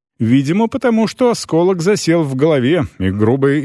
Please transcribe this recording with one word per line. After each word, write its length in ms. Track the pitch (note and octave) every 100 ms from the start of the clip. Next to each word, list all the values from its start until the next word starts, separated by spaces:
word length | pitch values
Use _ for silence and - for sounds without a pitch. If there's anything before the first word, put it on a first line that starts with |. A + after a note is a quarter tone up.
| _ -
Видимо, 500 | A2+ C3+ C#3 G3 A3+
потому 380 | C4 B3 A3 A3
что 240 | - B3
осколок 540 | G#3 - D#3+ F3+ F3+
засел 400 | F3 G3+ D#3+ E3+
в 100 | C#3+ C3
голове, 500 | D#3+ C#3+ B2 F3 - -
и 140 | F#2
грубое 500 | G2+ G#2+ C3+ C#3 D3